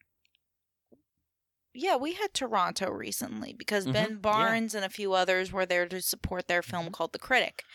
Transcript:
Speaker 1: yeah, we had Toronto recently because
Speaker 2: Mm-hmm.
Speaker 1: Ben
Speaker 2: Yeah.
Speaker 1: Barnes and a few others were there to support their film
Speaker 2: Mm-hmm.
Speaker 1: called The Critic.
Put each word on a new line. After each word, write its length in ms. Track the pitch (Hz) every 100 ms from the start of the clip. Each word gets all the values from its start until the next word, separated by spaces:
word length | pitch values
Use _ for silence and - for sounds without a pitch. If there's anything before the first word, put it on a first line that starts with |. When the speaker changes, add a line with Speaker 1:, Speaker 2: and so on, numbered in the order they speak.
| _ _ _ _ _ _ _ _ _ _ _ _ _ _ _ _ _
Speaker 1:
yeah, 220 | 254 359 285
we 180 | 294
had 200 | 359 415
Toronto 560 | - 254 214 175 - 190
recently 640 | - - - 208 220 -
because 320 | - - 208
Speaker 2:
Mm-hmm. 80 | 185
Speaker 1:
Ben 180 | 131 214
Speaker 2:
Yeah. 60 | 214
Speaker 1:
Barnes 580 | 208 214 226 226 226
and 100 | 214
a 40 | 190
few 220 | 196 196
others 380 | 185 185 185 185
were 140 | 190 185
there 200 | 180 175
to 160 | 185
support 460 | - - - 180 -
their 140 | 175
film 220 | - 175 170
Speaker 2:
Mm-hmm. 60 |
Speaker 1:
called 200 | 196 165
The 60 | -
Critic. 460 | - 254 - - -